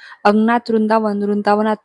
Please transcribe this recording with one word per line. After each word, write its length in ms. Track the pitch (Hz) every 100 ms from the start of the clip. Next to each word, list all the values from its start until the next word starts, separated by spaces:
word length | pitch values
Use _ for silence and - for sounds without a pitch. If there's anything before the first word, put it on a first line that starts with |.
| - -
अंगणात 360 | 208 214 220 240 233
वृंदावन, 540 | 226 214 220 214 202
वृंदावनात 520 | 202 208 208 208 214 214